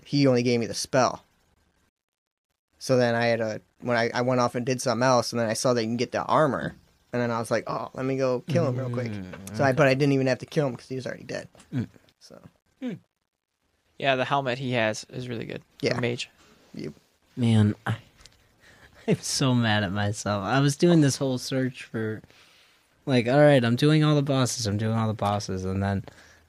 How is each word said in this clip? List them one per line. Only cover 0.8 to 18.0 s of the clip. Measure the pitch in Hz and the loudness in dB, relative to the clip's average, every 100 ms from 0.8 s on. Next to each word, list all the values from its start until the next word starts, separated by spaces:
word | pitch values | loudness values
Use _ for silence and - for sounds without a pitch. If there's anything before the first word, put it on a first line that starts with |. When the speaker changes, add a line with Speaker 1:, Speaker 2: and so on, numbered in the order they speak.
| - 135 113 - _ _ _ _ _ _ _ _ _ _ _ _ _ _ _ _ | -2 2 2 -2 _ _ _ _ _ _ _ _ _ _ _ _ _ _ _ _
Speaker 1:
So | - 127 | 0 2
then | 120 | 4
I | 117 117 | 2 2
had | 117 | 2
a, | 110 104 _ _ | -2 -6 _ _
when | 123 117 | -2 0
I, | 117 | 0
I | 113 | 0
went | 123 127 | 0 2
off | 120 | 2
and | 127 120 | 0 -4
did | 127 | -2
something | 131 113 131 | -2 2 4
else, | 123 - | 4 2
and | 117 | -2
then | 110 | -2
I | |
saw | 113 131 | 0 0
that | 123 | 0
you | 110 | 0
can | 120 | -2
get | 120 | -2
the | 101 | -2
armor, | - 123 151 92 65 - _ _ - | 0 2 2 0 -6 -10 _ _ -8
and | 123 | -4
then | 120 | -2
I | 117 | -4
was | 113 | -2
like, | 117 - | -4 -2
"Oh, | 123 117 | -8 -8
let | - | -6
me | 131 135 | -4 -2
go | 131 123 143 | -2 -2 -2
kill | 160 147 | 0 0
him | 123 | -2
real | 123 | -4
quick." | 120 117 | -6 -6
Speaker 2:
Mm, | 101 92 - - 107 | -8 -10 -14 -12 0
Speaker 1:
So | |
I, | 139 | 0
Speaker 2:
okay. | 131 | 4
Speaker 1:
but | 135 | 4
I | |
didn't | 131 143 | 4 2
even | 135 131 | 2 0
have | 123 | -2
to | - | -4
kill | 165 139 | -2 -2
him | 117 | -6
'cause | - | -10
he | 131 | -10
was | - | -8
already | - | -12
dead. | - - - _ - | -10 -12 -12 _ -8
Speaker 2:
Mm. | 131 - - _ _ | -6 -6 -10 _ _
Speaker 1:
So. | - - - _ _ - 254 180 _ _ _ _ _ _ _ _ _ - | -20 -20 -20 _ _ -12 -10 -10 _ _ _ _ _ _ _ _ _ -6
Speaker 3:
Yeah, | 139 131 | -2 0
the | |
helmet | 123 143 135 123 | 0 -2 -2 -4
he | 131 | -2
has | 123 110 107 - | 0 0 -2 -10
is | 127 123 | -12 -10
really | 113 | -10
good. | - - _ - | -8 -12 _ -4
Speaker 1:
Yeah. | 117 | -2
Speaker 3:
For | 123 | 0
mage. | 120 120 - _ _ _ _ | -2 -4 -10 _ _ _ _
Speaker 1:
Yep. | - - - _ _ _ - | -14 -14 -14 _ _ _ -2
Speaker 2:
Man, | 117 110 104 - - | 2 6 4 2 -6
I, | 113 | -6